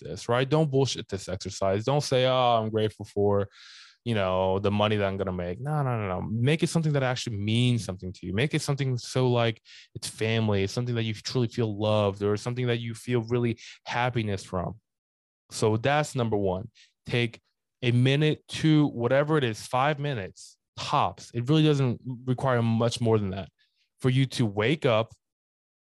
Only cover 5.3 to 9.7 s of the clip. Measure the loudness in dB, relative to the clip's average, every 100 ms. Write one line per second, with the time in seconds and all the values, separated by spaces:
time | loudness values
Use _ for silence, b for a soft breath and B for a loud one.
5.3 | -4 -6 -6 -4 -2 -2 -2 -4 -4 -4
6.3 | 0 2 2 0 0 0 0 0 -2 -6
7.3 | -4 0 2 2 2 -2 -8 -8 -10 -6
8.3 | -2 0 -2 -2 -2 -2 -4 -4 0 2
9.3 | 2 2 -2 B